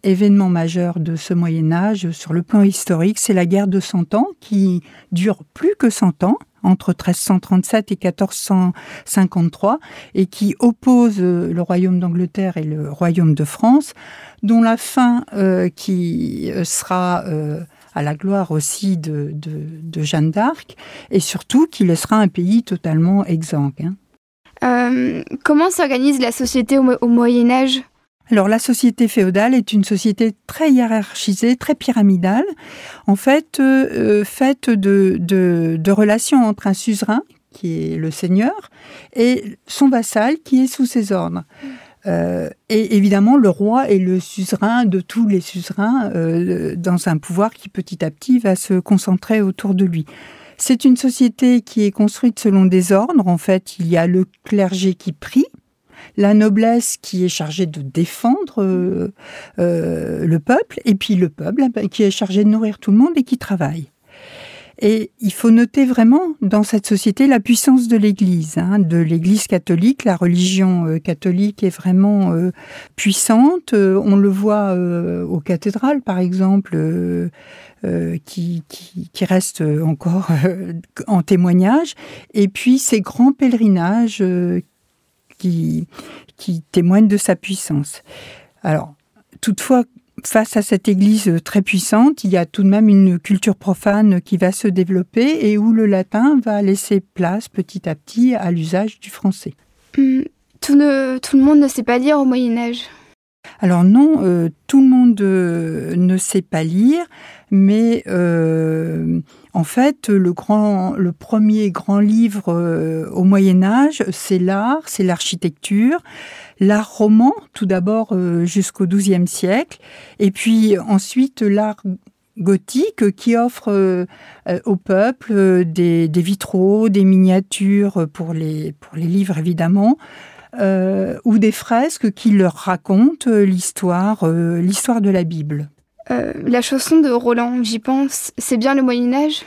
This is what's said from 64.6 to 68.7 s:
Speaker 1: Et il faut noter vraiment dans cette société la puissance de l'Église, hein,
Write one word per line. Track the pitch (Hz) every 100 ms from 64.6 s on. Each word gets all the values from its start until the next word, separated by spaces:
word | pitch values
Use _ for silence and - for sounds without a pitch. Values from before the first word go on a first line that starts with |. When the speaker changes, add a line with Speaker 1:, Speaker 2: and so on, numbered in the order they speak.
| - -
Speaker 1:
Et | 208 220 214 -
il | 214
faut | - 233
noter | 226 240 - 262
vraiment | 247 226 277 359 302
dans | 196 208
cette | 214 214 -
société | 202 220 196 277
la | 247
puissance | 202 240 - 262 233
de | 233
l'Église, | 208 190 185 175 156 165
hein, | 175